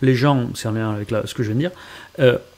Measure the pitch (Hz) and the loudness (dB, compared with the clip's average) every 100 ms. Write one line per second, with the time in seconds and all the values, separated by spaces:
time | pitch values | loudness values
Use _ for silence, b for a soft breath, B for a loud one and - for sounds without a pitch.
0 | 131 123 143 139 120 - 113 110 110 104 | 2 4 4 2 0 -4 -4 -2 -2 -2
1 | 104 110 107 - 107 117 175 - B B | -2 -4 -4 -4 -2 0 -2 -6 B B
2 | B - 131 123 - | B 2 4 4 -4